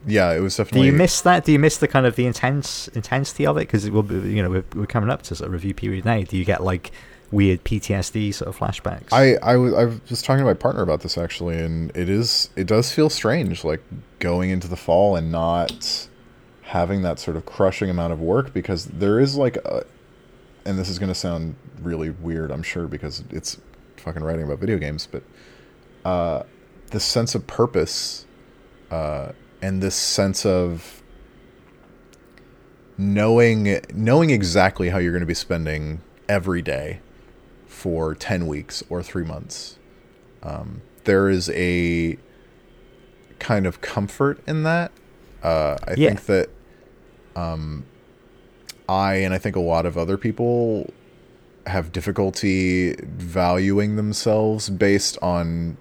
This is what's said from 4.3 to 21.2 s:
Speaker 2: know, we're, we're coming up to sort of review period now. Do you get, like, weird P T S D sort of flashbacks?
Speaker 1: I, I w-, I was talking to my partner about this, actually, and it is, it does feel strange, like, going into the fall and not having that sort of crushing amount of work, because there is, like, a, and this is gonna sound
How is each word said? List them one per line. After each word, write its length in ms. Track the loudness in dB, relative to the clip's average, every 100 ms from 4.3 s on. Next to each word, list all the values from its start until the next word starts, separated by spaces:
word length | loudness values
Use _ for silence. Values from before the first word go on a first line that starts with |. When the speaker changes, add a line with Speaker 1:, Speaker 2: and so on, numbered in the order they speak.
| 0
Speaker 2:
know, 80 | 2
we're, 140 | 0 -2
we're 120 | -6 -2
coming 240 | 0 0
up 120 | -2
to 120 | -4 -8
sort 120 | -6
of 40 |
review 220 | -4 -4
period 300 | -4 -4 -2
now. 160 | 0 0
Do 140 | 0 -2
you 80 |
get, 180 | 0 0
like, 280 | 0 -2 -4 -18 -20 -20 -2
weird 300 | 4 4 4
P 160 | 0 -4
T 140 | 0
S 160 | -2 -2
D 200 | -2 -4
sort 160 | -4 -8
of 80 | -4
flashbacks? 560 | -4 -4 -6 -8 0
Speaker 1:
I, 240 | 6 6 6
I 100 | 4
w-, 220 | 4 4 4
I 80 | 2 0 -6
was 140 | -6
talking 160 | 2 4
to 60 |
my 100 | 4
partner 280 | 2 0 0
about 180 | 0 0
this, 140 | -2 -4
actually, 400 | -4 -4 -4 -2
and 380 | -2 -2 -4 -4
it 120 | 0
is, 420 | 0 2 0 -2 -4
it 100 | 2
does 260 | 2 2
feel 180 | 2 2
strange, 540 | 2 0 0 0 -2
like, 180 | -4 -4 -6 -16 -16 -6
going 300 | -2 0 0
into 180 | -2 -4
the 80 | -8
fall 400 | 2 4 4 2
and 140 | 0
not 760 | 0 0 0 -2 -4 -6 -6 -8 -20 -20 -20 -20 -20
having 400 | -6 -2 0 0
that 160 | -2 -4
sort 180 | -4 -6
of 100 | -8
crushing 440 | 0 0 2 -2
amount 220 | -2 -2
of 80 | -2
work, 320 | 0 0 0
because 340 | -6 -4 -6 -6
there 320 | -2 2 4
is, 180 | 4 2
like, 200 | 0 0
a, 280 | -4 -6 -6 -18 -20 -20 -20 -20 -20 -14
and 120 | -6 -4
this 100 | -4
is 100 | -4
gonna 160 | -4
sound 400 | -4